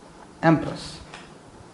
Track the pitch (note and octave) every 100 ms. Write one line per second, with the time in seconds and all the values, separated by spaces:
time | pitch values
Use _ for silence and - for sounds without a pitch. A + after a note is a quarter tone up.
0 | - - - - E3 D#3 - - - -
1 | - - - - - - -